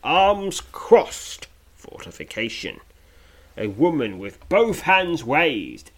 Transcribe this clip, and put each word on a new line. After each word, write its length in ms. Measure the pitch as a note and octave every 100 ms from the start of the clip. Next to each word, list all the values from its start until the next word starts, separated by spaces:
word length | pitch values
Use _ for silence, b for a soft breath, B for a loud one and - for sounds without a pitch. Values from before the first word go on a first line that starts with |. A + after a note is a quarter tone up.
arms 560 | B2 F3 G3 G3+ G3 -
crossed, 880 | - - - A3+ - - - - - _ _
fortification. 1040 | _ - - - - D#2 - A2+ - E2+ G1+ - b b b b b b -
A 120 | G#2+
woman 500 | G2+ F3 D#3 A2+ F#2+
with 280 | G2 - -
both 320 | G3+ A#3 -
hands 420 | F3 F#3+ F3+ E3
raised, 680 | A#2 D3 E3+ A#2 C#2+ B1 -